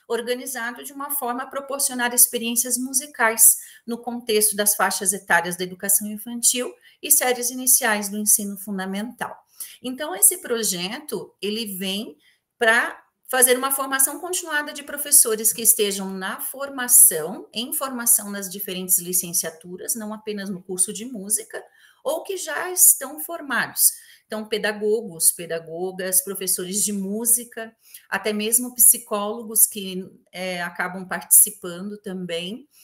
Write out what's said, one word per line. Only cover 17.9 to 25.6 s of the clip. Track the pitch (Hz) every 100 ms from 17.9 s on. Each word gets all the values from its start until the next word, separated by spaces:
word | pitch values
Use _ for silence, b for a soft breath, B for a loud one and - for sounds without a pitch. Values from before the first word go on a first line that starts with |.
| 247 233 - 202
nas | 202 190
diferentes | 196 - 185 185 185
licenciaturas, | 175 185 175 170 165 - 180 180 - 233
não | 214
apenas | 214 214 208 196
no | 180
curso | - 185 -
de | 190 240
música, | 240 196 - - - - b b b
ou | - 311
que | - 381
já | 311 294 359
estão | 359 - - 269 302
formados. | 302 339 285 233 143 - - - B B B
Então, | 220
pedagogos, | 214 208 208 214 214 220 208 165 -
pedagogas, | - 170 165